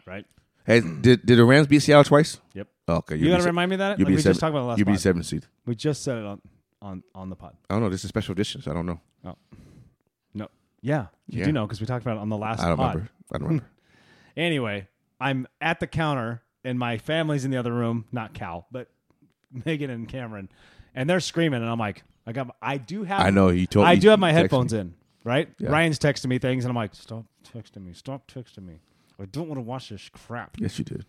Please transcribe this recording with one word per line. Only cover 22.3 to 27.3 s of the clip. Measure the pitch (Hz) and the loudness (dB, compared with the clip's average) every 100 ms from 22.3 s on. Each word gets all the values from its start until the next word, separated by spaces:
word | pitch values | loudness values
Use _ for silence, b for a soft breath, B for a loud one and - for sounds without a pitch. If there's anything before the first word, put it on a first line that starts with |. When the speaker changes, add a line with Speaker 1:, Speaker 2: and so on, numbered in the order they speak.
Speaker 1:
got, | 120 123 - | -8 -10 -10
I | 117 143 | -6 -6
do | 113 196 | -8 -10
have | 185 196 | -4 0
Speaker 2:
I | 98 | 4
know, | 98 95 | 6 6
you | 90 92 | 4 2
told | 104 170 | 6 6
Speaker 1:
I | |
Speaker 2:
you | 185 | 8
Speaker 1:
do | 202 | 8
have | 214 | 6
my | 180 | 6
Speaker 2:
texted | |
Speaker 1:
headphones | 160 185 127 120 | 4 4 2 0
Speaker 2:
me. | 110 | -2
Speaker 1:
in, | 90 85 _ _ | -6 -12 _ _
right? | 113 131 165 - | -4 -2 -2 -6
Speaker 2:
Yeah. | - | -2
Speaker 1:
Ryan's | 151 165 151 | 0 2 0
texting | 147 135 131 | 0 0 -2
me | 127 | -2
things, | 127 127 | -2 -2
and | 123 | -2
I'm | 120 | -4
like, | 107 | -6
"Stop | - - 113 110 | -10 -16 -16 -16